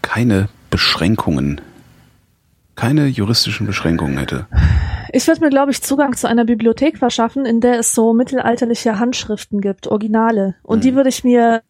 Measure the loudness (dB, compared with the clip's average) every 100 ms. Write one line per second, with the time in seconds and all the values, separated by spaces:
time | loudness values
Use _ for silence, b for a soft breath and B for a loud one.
0 | -6 -2 2 2 0 _ _ -2 -2 0
1 | 0 0 -2 -2 -2 -6 -12 -20 -20 _
2 | _ _ _ _ _ _ _ -6 0 2
3 | 0 0 0 0 -2 -4 -4 -2 0 0
4 | 0 -2 -4 -6 -2 B B B B B
5 | B 0 2 2 2 2 2 -2 -2 0
6 | 0 0 0 2 2 2 0 2 0 0
7 | -2 0 -2 -2 0 2 2 2 0 2
8 | 2 2 0 -2 -2 -2 -2 -2 -2 -2
9 | -2 -4 -6 -8 -4 -4 -4 -6 -4 -2
10 | 0 0 2 0 -2 -4 -2 0 2 2
11 | 2 2 2 4 4 0